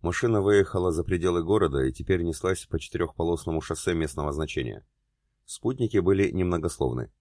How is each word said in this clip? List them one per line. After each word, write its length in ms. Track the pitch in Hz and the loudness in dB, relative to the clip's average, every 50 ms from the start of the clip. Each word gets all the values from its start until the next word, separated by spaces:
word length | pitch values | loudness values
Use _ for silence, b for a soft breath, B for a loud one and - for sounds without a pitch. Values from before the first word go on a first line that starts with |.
Машина 400 | - 110 95 - - 120 113 107 | -2 -2 -2 0 2 2 2 4
выехала 500 | 95 101 104 101 98 - - 98 90 90 | 4 6 6 6 6 4 2 0 0 0
за 140 | 80 82 85 | 0 0 -2
пределы 400 | - 90 87 82 92 87 87 82 | -2 -2 0 0 0 0 0 0
города 400 | 82 101 107 98 80 69 69 65 | 2 2 2 2 2 2 0 0
и 80 | 67 | 0
теперь 300 | 65 - 78 - 95 87 | -2 -4 -2 0 0 0
неслась 420 | 85 85 80 - - 92 95 - - | 2 -2 -4 -2 -2 -2 -2 -2 -6
по 140 | _ - 82 | _ -8 -8
четырёхполосному 800 | - - - - 85 82 - - 85 85 85 80 - 87 82 80 | -8 -6 -4 -4 -4 -4 -2 -2 0 0 0 -2 -2 -4 -4 -4
шоссе 320 | - - 82 - - 92 | -4 -6 -8 -4 -2 -2
местного 400 | 87 82 80 73 - 76 73 73 | 0 0 -2 -2 -4 -4 -4 -4
значения. 540 | 73 76 78 76 - 76 65 58 50 - _ _ _ _ _ _ _ _ _ _ _ _ _ | -2 -4 -6 -4 -4 -6 -6 -6 -8 -12 _ _ _ _ _ _ _ _ _ _ _ _ _
Спутники 540 | - - - - 117 131 131 123 107 - 104 | -18 -18 -6 -6 -6 -2 -2 -4 2 2 2
были 320 | 87 90 98 95 101 - | 4 4 4 4 2 0
немногословны. 840 | - 92 92 90 87 82 78 87 - - 71 64 60 62 60 - _ _ | 2 0 0 2 0 0 -2 -4 -2 -2 -2 -2 -2 -4 -6 -8 _ _